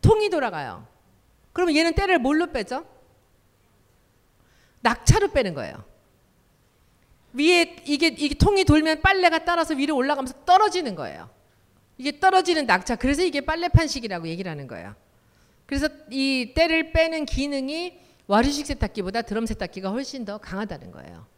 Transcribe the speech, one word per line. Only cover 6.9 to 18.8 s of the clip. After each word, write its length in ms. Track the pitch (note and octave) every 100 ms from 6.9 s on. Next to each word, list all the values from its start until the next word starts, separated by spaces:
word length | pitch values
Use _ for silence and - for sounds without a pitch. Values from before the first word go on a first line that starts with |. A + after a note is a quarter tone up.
| _ _ _ _
위에 440 | - D4+ F4+ E4+ - -
이게, 220 | C#4+ E4
이게 260 | A#3+ D4
통이 300 | - G4 G4+
돌면 380 | F#4 D4+ D#4 D#4
빨래가 420 | F#4+ F#4+ F4+ D#4+
따라서 300 | E4 F4 D#4+
위로 200 | D4+ C#4+ D4
올라가면서 480 | C4 C#4+ C4 -
떨어지는 500 | - F4+ G#4+ F4+ D4
거예요. 360 | F3 A#2 D2 E2 _ _ _ _ _ _ _
이게 200 | C4 D4
떨어지는 480 | F#4+ F#4 E4+ E4 C4
낙차. 300 | F#3 F#3 A#3+
그래서 260 | B3+ C#4+
이게 180 | F4+ C#4+
빨래판식이라고 840 | C#4 D#4+ F4 E4+ D#4+ C4+ A#3 F3+ E3
얘기를 220 | E3+ F#3+
하는 160 | D3+ C3+
거예요. 280 | G#2 F2+ G#2+ _ _ _ _ _ _ _
그래서 220 | C#4 D4+ D4 -
이 420 | C4 C4+ C4+ A#3+
때를 380 | - E4 D#4+ D#4+
빼는 340 | E4 D#4+ D#4+ D4+
기능이 720 | - C#4 C#4+ C4 D#4 F4 F4 _ _ _
와류식 400 | G3+ C4 C#4+ D4
세탁기보다 560 | F#3